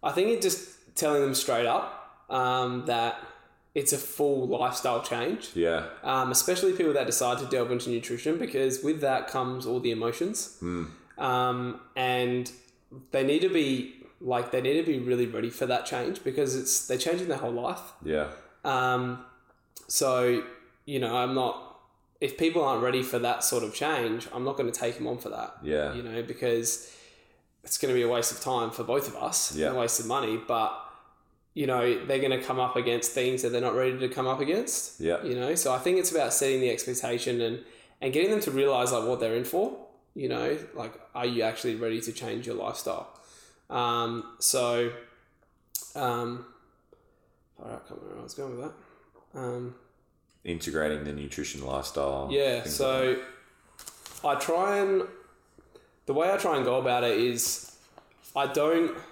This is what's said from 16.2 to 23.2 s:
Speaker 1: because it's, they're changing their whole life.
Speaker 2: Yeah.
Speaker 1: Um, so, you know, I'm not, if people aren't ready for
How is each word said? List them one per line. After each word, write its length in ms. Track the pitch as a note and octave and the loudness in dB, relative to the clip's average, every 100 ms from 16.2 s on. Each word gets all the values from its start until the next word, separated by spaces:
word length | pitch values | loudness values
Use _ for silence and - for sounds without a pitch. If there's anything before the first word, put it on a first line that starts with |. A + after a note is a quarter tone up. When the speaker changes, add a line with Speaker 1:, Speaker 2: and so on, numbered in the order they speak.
Speaker 1:
because 320 | C3+ C3 C3+ C3 | -2 0 0 0
it's, 300 | C3 - - | 0 0 0
they're 120 | B2+ | 0
changing 300 | E3 F3 F3+ | 2 0 0
their 100 | C3+ | -2
whole 140 | A#2 | -2
life. 280 | A#2+ B2+ F3+ - - | -2 -2 -4 -10 -12
Speaker 2:
Yeah. 240 | D2+ D2+ D2 - - _ | -2 0 0 -6 -20 _
Speaker 1:
Um, 600 | - C3 B2+ B2 B2 B2 - - _ _ _ - - | -2 2 2 2 0 -6 -12 -20 _ _ _ -20 -2
so, 560 | - C#3 B2+ B2 A#2+ - - - _ - | 2 4 4 4 2 0 -12 -20 _ -4
you 120 | C#3 | -2
know, 180 | A#2 B2 | 0 0
I'm 180 | B2 | 0
not, 440 | C3 B2 - - - _ _ _ _ | 2 0 -2 -10 -20 _ _ _ _
if 160 | C#3 - | -4 2
people 260 | E3 E3+ | 2 4
aren't 180 | C#3+ A#2+ | 2 2
ready 200 | B2 B2+ | 2 2
for 160 | B2+ A#2+ | 0 0